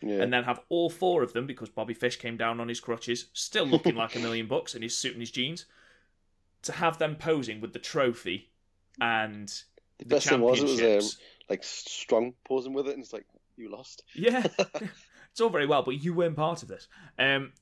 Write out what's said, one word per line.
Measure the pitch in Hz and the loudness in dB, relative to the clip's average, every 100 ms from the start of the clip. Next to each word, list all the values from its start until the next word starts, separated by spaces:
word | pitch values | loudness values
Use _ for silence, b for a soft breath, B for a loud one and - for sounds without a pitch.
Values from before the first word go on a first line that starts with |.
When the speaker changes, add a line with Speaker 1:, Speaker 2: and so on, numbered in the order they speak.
Speaker 1:
Yeah. | 104 101 | -2 0
Speaker 2:
and | 120 | 2
then | 123 120 | 2 0
have | 120 - | -2 -2
all | 170 170 | 0 0
four | 170 185 175 | 0 2 2
of | 120 | 2
them, | 117 135 | -2 -6
because | 127 110 | -8 -10
Bobby | - 113 | -8 -6
Fish | 113 123 - | -2 -2 -2
came | 120 113 | -8 -2
down | 113 117 | -2 -2
on | 117 | -4
his | 120 | -6
crutches, | - 117 - 120 - | -4 -6 -4 -4 -6
still | - - 214 151 | -8 -4 0 4
looking | 156 180 113 | 4 4 2
like | 113 120 | -2 -2
a | |
million | 117 113 110 | -2 -2 -2
bucks | 143 - | -2 -2
in | 123 | -8
his | 113 - | -6 -4
suit | 131 | -4
and | 120 | -6
his | 117 | -8
jeans, | - 127 165 - b b b b b _ _ _ _ | -4 -4 -6 -14 b b b b b _ _ _ _
to | - | -8
have | 147 208 - | 0 0 2
them | 156 151 | 0 0
posing | 170 156 117 107 | 0 0 0 -6
with | 107 | -8
the | - | -10
trophy | - 151 131 120 92 95 - _ _ _ _ - | -4 2 2 2 -4 -6 -8 _ _ _ _ -2
and | 117 113 110 104 101 - - - _ - | 0 2 0 -6 -12 -12 -16 -20 _ -12
Speaker 1:
The | 120 | 0
Speaker 2:
the | 147 | 2
Speaker 1:
best | 147 | 4
thing | 131 | 4
was, | 117 127 | 6 6
it | |
was, | 143 | 4
um, | 127 | 4
Speaker 2:
championships. | 113 104 104 - B B - | 6 6 4 -4 B B -6
Speaker 1:
like, | 98 | -6
Strong | - - - - - 117 120 123 - | -6 -12 -12 -8 2 2 2 -4 -4
posing | 131 127 | -2 -2
with | 135 135 | -4 -2
it, | 139 | -4
and | |
it's | 117 | -8
like, | 110 - _ _ - | -12 -14 _ _ -18
"You | 110 | -14
lost." | 104 131 - - - | -14 -16 -20 -16 0
Speaker 2:
Yeah. | 220 247 202 - | 2 4 0 0
Speaker 1:
<laughs> | 196 202 214 - B B B | -2 -4 -10 -12 B B B
Speaker 2:
It's | - | 0
all | 226 | 2
very | 175 139 | 2 4
well, | 147 | 4
but | 127 139 | 2 -2
you | 160 170 | -2 0
weren't | 175 151 | 0 2
part | 156 170 | -2 -2
of | - | -8
this. | 92 - B B - | -16 -18 B B 0
Um, | 131 135 135 _ | 2 2 -2 _